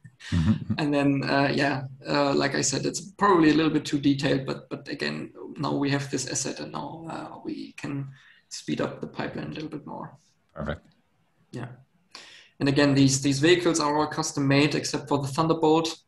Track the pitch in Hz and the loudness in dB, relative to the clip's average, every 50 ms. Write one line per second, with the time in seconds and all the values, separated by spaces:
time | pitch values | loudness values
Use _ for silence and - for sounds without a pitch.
0 | - - - _ - - - 87 78 101 113 - - - 107 - 160 143 147 143 | -16 -20 -20 _ -6 -2 0 2 4 4 2 2 0 -4 -2 0 0 2 2 4
1 | 139 143 139 139 135 151 143 139 139 139 - 127 143 139 139 135 - - - - | 4 4 2 2 0 0 2 2 2 2 2 2 0 0 0 -2 -6 -8 -12 -12
2 | - 156 156 143 143 139 139 147 143 143 143 147 139 - 135 139 139 147 - - | -6 -2 0 2 2 2 2 2 2 2 0 0 0 0 0 -2 -2 -4 -4 -6
3 | 165 - - - 196 202 190 170 160 156 147 151 160 156 147 147 143 - - 143 | -10 -12 -4 2 4 4 6 6 6 6 6 6 4 2 2 0 0 -2 -2 2
4 | 139 143 139 135 147 139 139 139 135 147 143 - - - 143 135 - - 147 143 | 2 2 2 2 2 2 0 0 -2 -4 -8 -8 -10 -12 -12 -12 -10 -10 -8 -6
5 | 151 151 - - 151 - - - - - - - 143 143 147 143 143 139 139 139 | -6 -6 -6 -6 -10 -12 -14 -16 -16 -12 -8 -6 -4 -2 -2 0 0 0 0 -2
6 | 135 - - 135 127 - 139 - - 143 143 - 151 147 151 156 156 143 - 165 | -2 -4 -6 -6 -6 -4 -6 -4 -4 -6 -6 -8 -10 -10 -10 -10 -10 -10 -12 -14
7 | 165 165 160 160 156 - - - - 160 151 - - - - - - 147 143 139 | -14 -12 -12 -12 -12 -14 -14 -14 -12 -10 -10 -10 -12 -14 -14 -12 -10 -8 -6 -6
8 | 139 139 - - - - _ _ _ _ - - - - - - - - - - | -8 -10 -12 -18 -20 -20 _ _ _ _ -16 -12 -8 -6 -4 -4 -4 -4 -6 -8
9 | - - - - - - - - 160 156 151 - 156 151 156 - - - - - | -12 -12 -8 -8 -8 -8 -8 -8 -10 -10 -10 -10 -10 -10 -12 -14 -14 -14 -14 -14
10 | - - - - _ _ _ _ _ _ - - - 76 76 - - _ _ _ | -14 -14 -18 -20 _ _ _ _ _ _ -12 -8 -8 -6 -8 -8 -12 _ _ _
11 | _ _ _ _ _ _ _ _ _ _ - 127 123 120 127 - _ _ _ _ | _ _ _ _ _ _ _ _ _ _ -12 -10 -10 -10 -12 -16 _ _ _ _
12 | _ _ - - - - - - - _ _ - 135 143 139 143 143 143 135 139 | _ _ -20 -20 -20 -20 -20 -20 -20 _ _ -2 0 2 4 4 4 4 6 6
13 | 139 131 135 - - 143 139 135 143 165 180 175 175 170 160 160 147 147 147 151 | 6 6 4 2 2 0 2 4 4 6 6 6 4 2 2 2 0 0 0 0
14 | 151 147 - - 156 - - 147 139 139 139 139 147 151 143 151 135 - - 143 | 0 0 -2 -4 -4 -4 -2 0 2 4 4 4 4 4 2 -2 -4 -4 -6 -6
15 | - - 147 135 139 - - - 160 160 160 160 160 156 156 160 165 - - - | -2 -2 -2 -2 -2 -2 -2 0 2 2 2 2 4 4 4 4 2 0 -4 -10
16 | _ | _